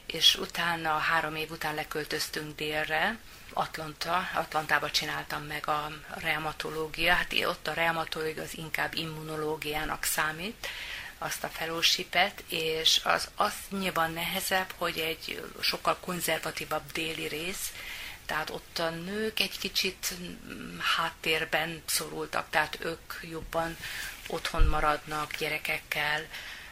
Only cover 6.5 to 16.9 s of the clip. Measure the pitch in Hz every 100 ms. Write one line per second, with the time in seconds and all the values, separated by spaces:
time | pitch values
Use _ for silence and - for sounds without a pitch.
6.5 | - 156 156 156 160 165 175 - - -
7.5 | 175 - 156 170 165 160 165 156 156 156
8.5 | - 160 - 151 160 165 156 156 156 151
9.5 | 156 151 151 151 139 - - 156 156 190
10.5 | 240 - - - - - - 160 - 156
11.5 | - 165 165 165 - - 175 202 - -
12.5 | 170 160 160 160 - - 170 - - 208
13.5 | - - 196 185 165 165 165 170 185 -
14.5 | 185 190 - 170 165 160 160 - - -
15.5 | - - - - 160 - 175 165 160 156
16.5 | - 151 156 143